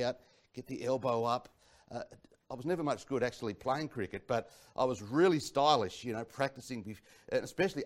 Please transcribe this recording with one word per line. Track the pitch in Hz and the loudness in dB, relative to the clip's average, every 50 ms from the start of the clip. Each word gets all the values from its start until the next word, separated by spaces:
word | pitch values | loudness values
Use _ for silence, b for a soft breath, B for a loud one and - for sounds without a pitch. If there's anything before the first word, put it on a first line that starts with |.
| 120 | 0
out, | 127 123 b b b b b b b _ | -2 -2 b b b b b b b _
get | 127 - - | -14 -12 -10
the | 135 - 117 | -8 -4 -2
elbow | 123 131 127 117 127 117 113 117 | 0 0 0 2 2 2 2 2
up. | 117 120 123 - - _ b b b b b b - | 2 2 0 -2 -6 _ b b b b b b -12
Uh, | 120 120 - - - - - _ _ _ _ - | -10 -10 -10 -10 -14 -20 -20 _ _ _ _ -12
I | 131 | -10
was | 123 127 | -6 -4
never | 160 180 170 156 | -2 -2 0 0
much | 143 123 101 - | 0 -2 -2 -2
good | - 139 120 123 | -2 0 0 2
actually | 120 - - 120 107 98 | 0 -2 -2 -6 -6 -6
playing | - - - 131 151 156 143 | -4 -2 -2 -2 -2 -4 -6
cricket, | - 123 95 - - 98 - - | -6 -6 -6 -6 -6 -8 -4 -2
but | 120 113 - B B B B B B | -2 -2 -2 B B B B B B
I | - 131 | 0 0
was | 131 123 95 104 | 0 0 -2 -6
really | 104 131 156 180 190 165 143 | 0 4 6 6 6 6 4
stylish, | - - - 139 143 151 151 123 101 90 - - - | 0 0 2 4 6 6 6 6 4 0 -4 -6 -8
you | 123 110 | -6 -6
know, | 113 117 | -6 -6
practicing, | - - - 135 135 - 127 - - 127 113 92 | -6 -2 -2 -2 -2 -2 -6 -12 -10 -8 -8 -8
bef-, | 107 107 - b b b b b - - | -10 -12 -12 b b b b b -2 -2
and | 127 104 | -2 -2
especially | 135 - - 185 190 - 147 - | -2 0 0 0 0 0 -2 -4